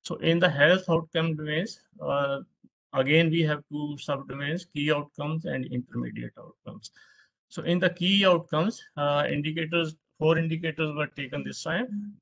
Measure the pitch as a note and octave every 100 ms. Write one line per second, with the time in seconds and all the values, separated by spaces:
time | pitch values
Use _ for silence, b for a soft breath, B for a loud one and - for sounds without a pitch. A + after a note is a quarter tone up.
0 | - - D3+ E3+ F3 C#3+ D3+ F#3 F#3+ E3
1 | E3 E3 E3 D#3 D3+ D3+ G3+ - _ -
2 | - C#3+ C#3 C#3 - _ _ _ _ C#3
3 | C3+ D#3+ E3 E3 D#3 D3 _ D3 D3 D3
4 | - C3+ C3+ C#3 C#3+ E3+ - D3 D3 D3
5 | D3 - D3 D#3+ D#3+ C3+ B2+ B2 B2 A#2+
6 | A#2+ A2 A#2 - - - - - - b
7 | b b b _ _ - D#3+ F3 F3+ F3
8 | F3 G3 G3 F3+ E3 D3+ F#3+ - - -
9 | C#3+ C#3+ D3 D3 D3+ D#3 D#3+ E3+ D#3+ D#3
10 | _ _ D#3 E3 E3 D#3+ E3 D#3 D#3 D3
11 | D3 - C3 C#3+ C3+ - - E3+ B3+ G#3
12 | G#3 -